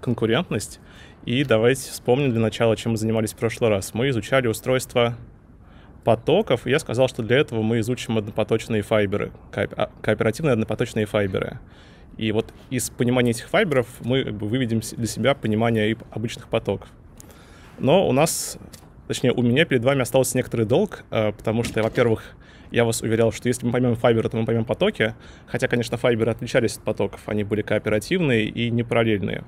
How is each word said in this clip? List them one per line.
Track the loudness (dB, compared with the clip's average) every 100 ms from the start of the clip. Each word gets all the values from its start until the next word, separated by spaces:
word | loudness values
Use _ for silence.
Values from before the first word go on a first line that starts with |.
конкурентность. | -2 0 2 0 0 -6 -6 -14 -20 -20 -20 -16
И | -4 -2
давайте | 2 4 4 2 -4
вспомним | -8 0 2 4
для | 2
начала, | 0 2 2 2
чем | 0
мы | -2
занимались | 0 0 -2
в | -2
прошлый | -4 0 2
раз. | 2 -2
Мы | -2 0
изучали | -2 0 0 2
устройство | -2 0 -2 0 2 2 0 -16 -20 -20 -20 -20 -20 -20 -4
потоков, | 0 2 4 2 4 0 2
и |
я | -2
сказал, | 0 2 2
что | 0
для | 0 2
этого | 2 0
мы | 0 0
изучим | 0 -4 -2 -2
однопоточные | -2 -4 0 -2 0 -4
файберы, | 2 2 2 0 -4 -10 -10
кооп-, | -4 -4 -2
а, | -4 -2
кооперативные | -2 0 0 0 0
однопоточные | 0 0 -2 -2 -2 0
файберы. | 0 0 -2 -4 -8 -18 -20 -20 -20 -20 -6
И | -2
вот | -2 -4 -10 -8
из | -6 -6
понимания | -2 2 2 2
этих | 0 0
файберов | 0 2 0 -2 -8
мы | -2 -2
как | -2
бы | -6 -2
выведем | -2 0 0
с-, | -2 -4
для | -4
себя | 0 0 0
понимание | 0 0 2 2 2
и | -2 -6
обычных | -8 -8 -10 -2
потоков. | -2 -2 -6 -6 -20 -20 -20 -20 -20 -20 -20 -20 -4
Но | 2 4 4
у |
нас, | 2 2 0 -8 -12 -16 -20 -20 -20 -8
точнее, | -2 0
у | 2
меня | 2 4
перед | 4 2
вами | 2 0
остался | 2 2 2 0
некоторый | -2 -2 2
долг, | 2 0 -6 -4
э, | -2 -2
потому | -2 -2 -2
что, | -2 -2
во-первых, | 0 2 2 0 -4 -20 -20 -20 -4
я | 0
вас | 0 0
уверял, | -2 0 0
что | 0 -4
если | -2 -2
мы |
поймём | 0 0
файберы, | 2 2 2 2
то | -2
мы |
поймём | 0 -2
потоки. | -2 0 -2 0 -2 -2 -18 -20 -8
Хотя, | -4 0
конечно, | 0 -2 0
файберы | 0 2 0
отличались | -2 0 0 0 -2
от |
потоков, | -6 -2 -2 -4 -6
они | -4
были | -2 -2
кооперативные | 0 -2 0 -2 0 0 2 2 0
и | -2 -2
непараллельные. | -2 0 2 2 2 0 -6